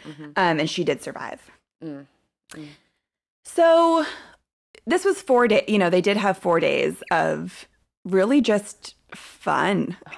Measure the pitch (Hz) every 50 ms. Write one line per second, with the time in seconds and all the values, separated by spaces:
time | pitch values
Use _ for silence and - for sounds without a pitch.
0 | - 151 151 143 151 147 147 202 185 175 160 151 156 156 - 185 165 147 143 127
1 | - 139 135 - 131 - - - - - - _ _ _ _ _ 165 160 143 139
2 | 139 139 _ _ _ _ _ _ _ _ - 156 151 147 147 _ _ _ _ _
3 | _ _ _ _ _ _ _ _ _ - - 339 330 330 330 330 339 330 330 330
4 | 302 - - - - - - _ _ _ _ _ _ _ - - _ 226 320 370
5 | - 403 370 - - - 254 240 240 233 - - - - 214 202 185 175 180 180
6 | 170 196 202 214 190 202 185 - - 180 165 170 160 147 143 135 135 156 175 -
7 | - - 175 160 160 160 156 151 170 185 - - - - _ _ _ _ _ _
8 | - 180 185 190 190 220 277 294 233 - 208 202 208 - - - - - - _
9 | _ _ - - - - - - - - 151 131 151 180 202 175 - - 180 -
10 | - - -